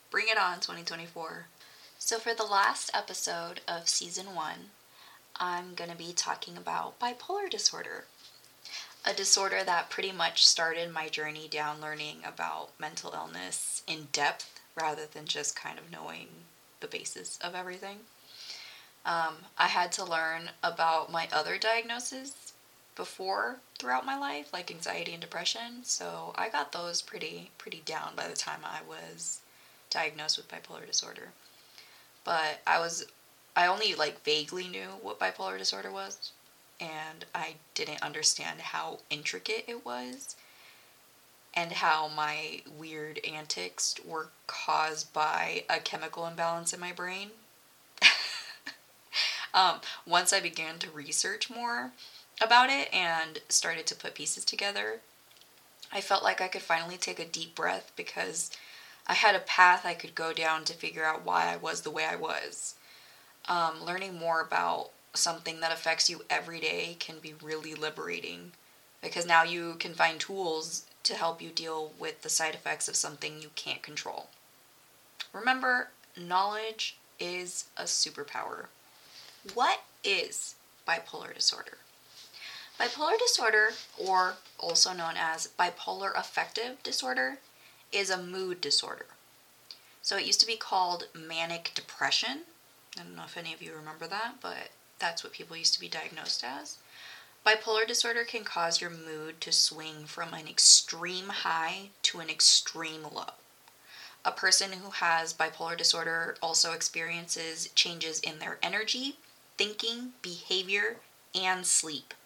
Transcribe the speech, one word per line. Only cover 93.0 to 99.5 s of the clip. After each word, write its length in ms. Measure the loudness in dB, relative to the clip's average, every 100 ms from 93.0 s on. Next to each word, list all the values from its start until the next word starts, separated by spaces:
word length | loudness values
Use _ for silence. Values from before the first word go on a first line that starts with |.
don't 140 | -14 -14
know 80 | -12
if 100 | -10
any 160 | -8
of 120 | -8
you 100 | -10
remember 320 | -12 -12 -10 -6
that, 300 | -4 -4 -6
but 280 | -8 -8 -10 -14 -20 -4
that's 240 | -2 -2
what 100 | -8
people 240 | -12 -12 0
used 160 | 2
to 60 | 2
be 100 | -2
diagnosed 540 | -6 -6 -8 -4 -4 -4
as. 320 | -6 -10 -14 -18 -18 -16 -16 -20 2
Bipolar 440 | 6 6 4 2 4
disorder 360 | 2 2 2
can 200 | -2 -4
cause 360 | -4 0 2 2
your 120 | -2
mood 500 | -8 -10 -8 -8 -8
to 100 | 0